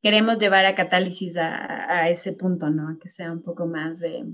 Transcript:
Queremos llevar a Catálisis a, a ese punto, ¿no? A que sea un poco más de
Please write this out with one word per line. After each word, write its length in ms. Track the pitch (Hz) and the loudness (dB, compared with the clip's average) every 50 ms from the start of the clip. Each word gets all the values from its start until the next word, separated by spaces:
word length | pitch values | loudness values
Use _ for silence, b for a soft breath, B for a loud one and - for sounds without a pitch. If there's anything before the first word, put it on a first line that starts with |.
Queremos 360 | - 208 208 214 220 226 226 190 | 4 4 4 4 4 4 2 2
llevar 260 | 208 196 190 190 190 | 4 6 6 6 6
a 100 | 190 196 | 4 4
Catálisis 600 | 196 175 165 185 180 185 180 175 - 190 180 165 | 2 0 2 2 2 2 0 -2 -4 -6 -4 -2
a, 560 | 175 160 165 - - - - - - - - | -2 -2 -2 -4 -6 -8 -8 -8 -8 -4 -2
a 160 | 175 175 160 170 | 0 2 2 2
ese 240 | 175 175 - 196 | 2 0 -2 -6
punto, 380 | - - 185 185 180 165 160 151 | -6 -2 0 0 0 0 0 0
¿no? 180 | 156 151 151 156 | 0 0 -2 -4
A 100 | 160 160 | -8 -10
que 80 | - 180 | -12 -14
sea 220 | - - 175 165 | -12 -10 -8 -8
un 120 | 170 165 | -8 -8
poco 240 | - 175 170 - 175 | -8 -10 -6 -6 -4
más 340 | 170 165 160 160 165 165 180 | -4 -4 -4 -6 -6 -6 -6
de 240 | 170 165 - - - - | -6 -6 -6 -8 -10 -10